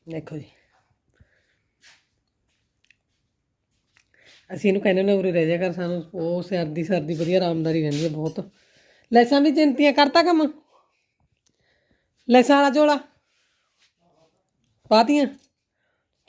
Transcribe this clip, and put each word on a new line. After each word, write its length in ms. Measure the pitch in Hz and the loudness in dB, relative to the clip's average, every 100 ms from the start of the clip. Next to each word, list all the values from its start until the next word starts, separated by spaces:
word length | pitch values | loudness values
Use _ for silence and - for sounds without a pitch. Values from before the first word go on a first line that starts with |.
| 165 | -16
ਦੇਖੋ 300 | 160 156 156 | -14 -14 -16
ਜੀ, 80 | - _ _ _ _ _ _ _ _ _ _ _ _ _ _ _ _ _ _ _ _ _ _ _ _ _ _ _ _ _ _ _ _ _ _ _ _ _ _ - - | -18 _ _ _ _ _ _ _ _ _ _ _ _ _ _ _ _ _ _ _ _ _ _ _ _ _ _ _ _ _ _ _ _ _ _ _ _ _ _ -20 -16
ਅਸੀਂ 200 | 180 202 | -4 -2
ਇਹਨੂੰ 120 | 196 | 0
ਕਹਿੰਦੇ 200 | 202 185 | 0 0
ਹੁੰਦੇ 120 | 196 | 0
ਉਰੇ 180 | 202 185 | 0 0
ਰਹਿ 160 | 170 160 | 0 -2
ਜਾ 100 | 170 | -2
ਕਰ, 160 | 180 | -4
ਸਾਨੂੰ 300 | 175 175 175 165 | -6 -6 -8 -10
ਉਹ 280 | 180 165 175 | -8 -6 -6
ਸਰਦੀ, 400 | 175 180 160 151 | -6 -6 -6 -6
ਸਰਦੀ 300 | 165 180 151 | -4 -4 -4
ਵਧੀਆ 240 | 160 165 185 | -6 -2 0
ਆਰਾਮਦਾਰੀ 440 | 180 165 160 160 | 0 -2 -2 -2
ਰਹਿੰਦੀ 220 | 151 143 | -2 -4
ਹੈ 60 | 165 | -4
ਬਹੁਤ। 300 | 151 156 - - _ _ _ _ _ - | -6 -8 -8 -14 _ _ _ _ _ 0
ਲੈਸਾਂ 300 | 233 233 285 | 2 4 2
ਵੀ 100 | 294 | 2
ਚਿੰਤੀਆਂ 420 | 285 302 247 294 | 2 0 2 2
ਕਰਤਾ 300 | 285 285 339 | 4 2 4
ਕੰਮ, 240 | 339 330 302 - _ _ _ _ _ _ _ _ _ _ _ _ _ _ _ _ - | 2 2 0 -6 _ _ _ _ _ _ _ _ _ _ _ _ _ _ _ _ 2
ਲੈਸਾਂ 280 | 247 247 277 | 4 4 4
ਵਾਲਾ 140 | 285 | 2
ਝੋਲਾ 300 | 269 302 285 - _ _ _ _ _ _ _ _ _ _ _ _ _ _ _ _ _ - | 2 2 0 -6 _ _ _ _ _ _ _ _ _ _ _ _ _ _ _ _ _ 0
ਪਾਤੀਆਂ। 340 | 220 233 294 269 - _ _ _ _ _ _ _ _ | 2 4 0 -2 -6 _ _ _ _ _ _ _ _